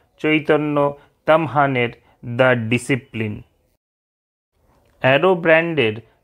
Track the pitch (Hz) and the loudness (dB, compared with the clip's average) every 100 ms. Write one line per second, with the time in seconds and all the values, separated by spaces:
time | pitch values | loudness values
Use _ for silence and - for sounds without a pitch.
0 | _ _ 156 156 147 151 151 147 143 143 | _ _ -2 0 2 0 0 -2 -2 -4
1 | _ _ - 160 151 139 139 127 117 - | _ _ 0 0 2 0 0 0 -4 -6
2 | _ _ 123 120 127 120 110 139 - 131 | _ _ -10 0 2 2 0 -4 -2 -6
3 | - 110 107 117 - _ _ _ _ _ | -6 -10 -8 -10 -18 _ _ _ _ _
4 | _ _ _ _ _ _ _ _ _ _ | _ _ _ _ _ _ _ _ _ _
5 | 131 139 180 180 165 160 170 156 113 107 | 0 2 2 0 2 2 2 0 -2 -4
6 | - _ | -14 _